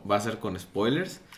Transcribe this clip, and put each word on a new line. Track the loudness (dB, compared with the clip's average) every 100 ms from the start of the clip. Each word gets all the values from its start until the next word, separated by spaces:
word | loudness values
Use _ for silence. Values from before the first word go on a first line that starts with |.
| 2
va | 2
a |
ser | 2 -2
con | -4 -4
spoilers. | -4 0 2 2 0 -8 -18